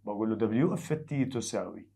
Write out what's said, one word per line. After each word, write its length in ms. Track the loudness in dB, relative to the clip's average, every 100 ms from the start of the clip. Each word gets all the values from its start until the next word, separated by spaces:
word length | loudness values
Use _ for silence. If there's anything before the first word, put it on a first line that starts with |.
بقول 260 | -6 -2 0
له 60 | 2
دبليو 380 | 2 4 4
اف 180 | 2 -2
تي 320 | -4 -2 -2
تساوي 640 | 0 -2 -2 -4 -4 -10 -18